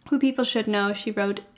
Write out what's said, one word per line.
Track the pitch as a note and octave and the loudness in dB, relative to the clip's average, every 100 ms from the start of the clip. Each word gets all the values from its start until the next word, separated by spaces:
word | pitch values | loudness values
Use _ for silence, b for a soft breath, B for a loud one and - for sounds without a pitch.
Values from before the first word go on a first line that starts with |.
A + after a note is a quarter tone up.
| - | -2
who | C#4 | 2
people | C4+ C4 | 2 2
should | B3 A3+ G#3+ | 0 0 0
know. | G#3 G3+ | 0 0
She | G#3 A3+ | -2 -4
wrote | G#3 G3+ G3+ - | -2 -2 -2 -8